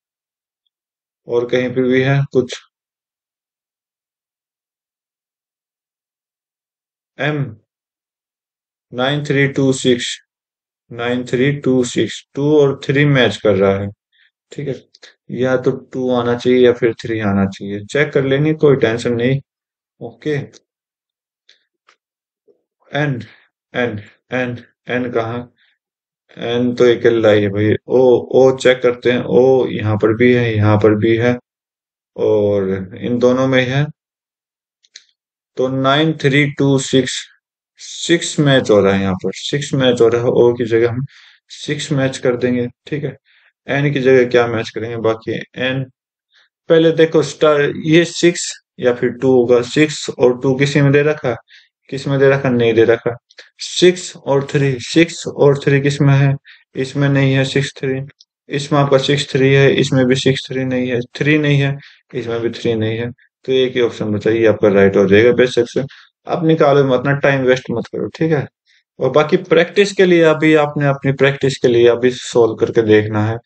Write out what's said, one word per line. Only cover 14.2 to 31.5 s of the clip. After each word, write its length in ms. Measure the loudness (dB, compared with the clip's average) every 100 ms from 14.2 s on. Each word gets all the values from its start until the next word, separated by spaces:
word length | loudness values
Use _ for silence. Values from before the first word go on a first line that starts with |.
| _ _ _
ठीक 160 | -12 -10
है, 140 | -10 _ _ -20 _ -12
या 260 | -4 -2 0
तो 140 | -2 -4 -8
टू 220 | -8 -2
आना 220 | -2 -2 -2
चाहिए 240 | 0 4
या 120 | 4
फिर 220 | 4 0
थ्री 260 | -2 -8 -4
आना 260 | -2 0 -2
चाहिए, 380 | -4 -10 -10
चेक 280 | -6 -4 0
कर 120 | 0
लेंगे, 300 | 0 0 0
कोई 220 | 2 2 2
टेंशन 360 | 0 -2 -4
नहीं, 280 | -2 -2 -2 -6 _ _ _ _ -18
ओके। 300 | -18 -12 -8
एन, 200 | -8 -8 -18 _ _ _ _ _ _ _ _ _ _ _ _ _ _ _ _ _ _ _ _ _ _ _ -6 -4 -4 -10 -20 _ _ _
एन, 260 | -6 -4 -6 -14 _ -10
एन, 320 | -6 -6 -8 -16 _ -8
एन 240 | -6 -4
कहाँ, 400 | -4 -4 -8 -12 _ _ _ _ _ _ _ _ -12
एन 360 | -6 -2 -2
तो 100 | 2
अकेला 460 | 2 2 2 2 2
ही 120 | 2
है 60 | 2
भाई। 260 | -2 0 -2 0
ओ, 400 | 2 4 2 2
ओ 220 | 4 4 4
check 260 | 0 2
करते 300 | 0 -2 -2
हैं, 120 | -2
ओ 420 | 0 2 4 2 0
यहाँ 300 | -4 -4 0
पर 200 | 0 2
भी 180 | 2
है, 220 | 2 0 0
यहाँ 200 | 2 4
पर 180 | 2
भी 220 | 2 0 2
है, 220 | 0 -2 _